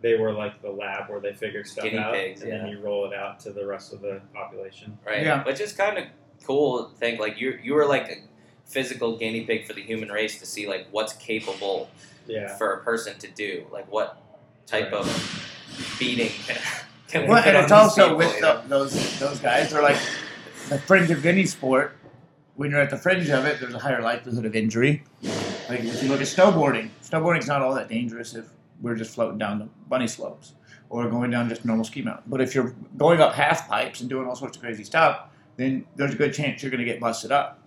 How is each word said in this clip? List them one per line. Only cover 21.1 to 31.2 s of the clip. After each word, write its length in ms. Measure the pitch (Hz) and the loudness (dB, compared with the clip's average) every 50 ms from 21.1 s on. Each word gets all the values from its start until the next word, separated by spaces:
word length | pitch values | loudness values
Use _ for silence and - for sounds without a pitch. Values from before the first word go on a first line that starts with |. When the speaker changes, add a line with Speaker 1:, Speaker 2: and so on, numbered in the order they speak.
| 170 139 139 | 2 2 4
Speaker 3:
any 200 | 165 180 196 190 | 4 4 4 4
sport. 500 | - - - - 131 131 131 147 - - - - - - - - _ _ _ _ _ _ | 2 -2 -2 0 2 4 4 2 0 -6 -16 -20 -20 -20 -20 -20 _ _ _ _ _ _
When 140 | - 143 147 | -6 -4 0
you're 100 | 143 147 | 2 2
at 80 | 143 139 | 2 2
the 80 | 139 | 0
fringe 320 | - - 180 190 180 170 147 | -2 2 2 2 2 2 2
of 160 | 147 131 131 | 2 2 2
it, 140 | 151 147 - | 0 -2 -2
there's 120 | 127 123 120 | -6 -10 -8
a 60 | 113 | -6
higher 220 | - 143 127 120 | -2 -2 -2 0
likelihood 440 | 113 113 120 117 - 127 117 120 110 | 0 -2 -2 -2 -4 -6 -6 -4 -4
of 80 | 110 107 | -2 -2
injury. 480 | 113 107 110 107 117 123 143 147 147 - - _ _ - - - - - - - - - - | 0 0 0 2 4 4 4 4 2 -2 -14 _ _ -8 -6 -6 -4 -6 -6 -8 -10 -8 -8
Like, 100 | 120 113 | -6 -6
if 240 | 110 113 117 - 135 | -4 -4 -4 -2 0
you 60 | 135 | 0
look 100 | 139 139 | 0 0
at 60 | 139 | -2
snowboarding, 600 | - - - 185 208 180 165 147 139 120 113 110 - - - - | -2 6 8 8 8 8 6 4 4 2 0 -4 -8 -12 -18 -10
snowboarding's 440 | - - 160 160 175 170 156 - | -4 -4 0 2 2 2 2 0
not 140 | 135 147 139 | 0 0 0
all 120 | 135 127 135 | 2 0 0
that 120 | 131 107 | -2 -4
dangerous 480 | 110 113 113 123 117 113 117 117 - - | -4 -4 -4 -4 -4 -6 -8 -12 -10 -12
if 100 | 113 110 - - _ _ _ _ - | -14 -14 -14 -20 _ _ _ _ -10
we're 140 | - 120 120 | -6 -4 -4
just 200 | 110 110 110 - | -4 -6 -8 -2
floating 220 | - 117 110 95 | -2 -2 -2 0
down 220 | 104 107 101 104 107 | -4 -4 -2 -4 -4
the 100 | 107 - - - - | -6 -8 -16 -20 -8
bunny 200 | - 127 127 123 | -2 -2 0 0
slopes 460 | 110 - - - - - - - - - _ _ - - - _ - | -2 -4 -6 -10 -12 -12 -14 -20 -20 -20 _ _ -20 -20 -20 _ -10
or 200 | - 117 120 113 | -6 -4 -4 -2
going 220 | 110 120 | -2 -2